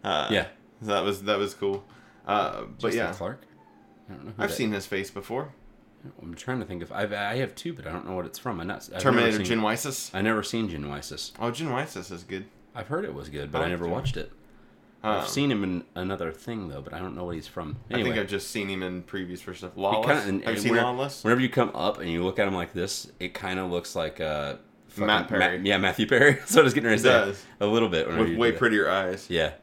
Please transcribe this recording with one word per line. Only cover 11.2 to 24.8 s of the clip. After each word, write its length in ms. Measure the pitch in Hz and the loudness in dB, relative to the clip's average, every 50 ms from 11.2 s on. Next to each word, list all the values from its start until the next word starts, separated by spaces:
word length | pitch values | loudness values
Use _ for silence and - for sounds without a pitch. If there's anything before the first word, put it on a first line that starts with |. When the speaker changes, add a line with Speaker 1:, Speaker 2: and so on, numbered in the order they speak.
| - - - - | -10 -12 -8 -4
Speaker 1:
Oh, 100 | 113 120 | -4 -4
Genisys 640 | 117 127 165 151 120 127 151 151 - 95 85 - | -2 -4 -4 -4 -2 -4 -4 -6 -8 -12 -10 -10
is 100 | 95 85 87 | -12 -14 -10
good. 200 | - 98 95 - - - - - _ _ | -8 -8 -8 -10 -12 -18 -20 -20 _ _
Speaker 2:
I've 120 | 123 107 - | -12 -8 -6
heard 160 | 147 175 208 | -6 -4 -4
it 80 | - 69 | -6 -8
was 140 | 69 69 69 | -10 -12 -8
good, 200 | 71 73 71 73 | -8 -8 -8 -4
but 80 | 73 - | -2 -2
Speaker 1:
I 40 | |
Speaker 2:
I 20 | 82 | -2
Speaker 1:
liked 60 | 85 90 85 | -2 -2 -2
Speaker 2:
never 60 | 85 | -2
Speaker 1:
it. 40 | 85 | -2
Speaker 2:
watched 260 | 90 123 139 - - 82 | -2 -2 -2 -4 -4 -4
it. 120 | 76 - - - - - - - - - - - _ - - _ | -8 -10 -12 -20 -20 -20 -20 -20 -20 -20 -20 -20 _ -20 -20 _
I've 200 | - 107 107 92 | -2 0 0 0
Speaker 1:
Um, 60 | - - | -2 -2
Speaker 2:
seen 220 | - 135 143 143 | 0 0 2 2
him 140 | 123 104 98 | 2 2 2
in 200 | 92 92 87 - - _ | 0 -2 -2 -4 -8 _
another 360 | 85 90 95 98 - 85 80 | -6 -4 -4 -4 -4 -4 -6
thing, 380 | 78 - - 117 117 110 95 80 | -6 -8 -10 -8 -8 -8 -8 -8
though, 140 | 69 69 | -10 -10
but 100 | 69 - | -12 -10
I 60 | - 85 | -10 -8
don't 180 | 92 92 58 | -8 -8 -8
know 80 | 82 90 | -6 -6
what 100 | 87 85 | -6 -6
he's 120 | 80 - | -8 -8
from. 300 | - - 180 165 151 - - - - | -10 -10 -8 -8 -8 -8 -10 -8 -4
Anyway. 200 | - 123 107 127 | -2 0 0 0
Speaker 1:
I 20 | |
think 80 | 117 110 | 0 0
I've 60 | 98 95 | -2 -2
just 220 | 101 98 - - | -4 -4 -4 -4
seen 180 | - 113 101 98 | -4 -4 -4 -2
him 140 | 98 92 | -4 -4
in 200 | 92 92 90 90 | -4 -4 -6 -6
previews 360 | 85 - - 98 92 90 90 87 | -8 -8 -8 -6 -6 -6 -8 -10
for 140 | - - 90 | -10 -12 -12
stuff. 180 | - 95 87 - | -10 -12 -12 -6
Speaker 2:
He 60 | 90 | -2
Speaker 1:
Lawless? 260 | 95 98 107 110 110 | 0 2 2 2 4
Speaker 2:
kinda, 160 | 147 147 147 104 101 | 4 2 2 2 0
and, 100 | 95 98 | -2 0
Speaker 1:
Have 20 | 98 | 0
you 60 | 117 | -2
Speaker 2:
and 80 | 113 101 | -2 0
Speaker 1:
seen 80 | 104 123 | 2 4
Speaker 2:
whenever, 140 | 113 117 117 123 | 4 4 4 2
Speaker 1:
Lawless? 320 | 127 127 135 139 - - - | 0 -2 -4 -4 -6 -2 2
Speaker 2:
whenever 160 | 107 120 127 | 4 4 4
you 80 | 131 120 | 4 2
come 220 | - 131 120 - - | 4 2 2 2 0
up 240 | 65 80 95 - - | 0 0 0 0 -2
and 100 | - 85 | -4 -2
you 120 | 82 85 | -2 0
look 160 | 90 95 98 - | 0 0 2 2
at 80 | 104 | 0
him 80 | 98 95 | 2 2
like 180 | 90 87 - - | -2 -4 -4 -4
this, 360 | 90 90 95 - - - - - - | -4 -4 -4 -4 -8 -10 -12 -12 -10
it 140 | 90 90 - | -10 -10 -8
kinda 300 | - 95 92 92 92 95 | -8 -6 -4 -4 -2 -2
looks 320 | 90 87 87 85 - - | -2 -2 -2 -4 -4 -4
like, 240 | 90 82 78 - - | -4 -4 -4 -4 -4
uh, 360 | 80 78 76 73 71 71 71 - - - _ _ | -4 -2 -2 -2 -4 -4 -8 -10 -14 -20 _ _